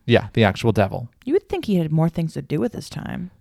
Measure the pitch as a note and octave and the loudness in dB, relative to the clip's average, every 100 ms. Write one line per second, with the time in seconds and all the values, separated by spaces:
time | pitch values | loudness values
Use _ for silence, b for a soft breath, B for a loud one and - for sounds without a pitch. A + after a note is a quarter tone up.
0 | - A2+ - - G#2+ - A#2 G#2+ F#2+ G2 | 2 2 4 2 2 4 0 2 0 -2
1 | A#2+ _ - F4+ - F#4+ B3 F#3 D#3 D#3+ | -10 _ -2 -2 0 -4 0 0 2 2
2 | E3 - D#3+ - C#3+ D3 A#3 - - - | 0 0 -4 -6 -4 -2 -2 -6 -12 -10
3 | - - F3+ - | -10 -10 -10 2